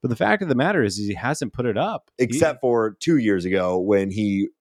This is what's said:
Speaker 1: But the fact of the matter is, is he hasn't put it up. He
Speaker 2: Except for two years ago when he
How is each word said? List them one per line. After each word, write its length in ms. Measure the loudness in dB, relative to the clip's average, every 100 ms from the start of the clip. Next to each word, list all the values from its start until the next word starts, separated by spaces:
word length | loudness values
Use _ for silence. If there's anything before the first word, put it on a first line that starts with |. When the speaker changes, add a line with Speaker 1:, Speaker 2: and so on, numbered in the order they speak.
Speaker 1:
But 60 | -2
the 80 | 0
fact 260 | 0 0
of 60 | 0
the 60 |
matter 280 | 0 2 2
is, 140 | 0 -2
is 100 | -6
he 60 |
hasn't 380 | -4 -4 -4 -6
put 140 | -4 -2
it 100 | -2
up. 340 | -2 -6 _ -4
He 60 |
Speaker 2:
Except 360 | -2 2 0 2
for 360 | 0 2 0 -2
two 160 | 0 2
years 260 | 2 0
ago 340 | 0 0 0 0
when 320 | 2 2 2
he 380 | -2 -2 0 -2 _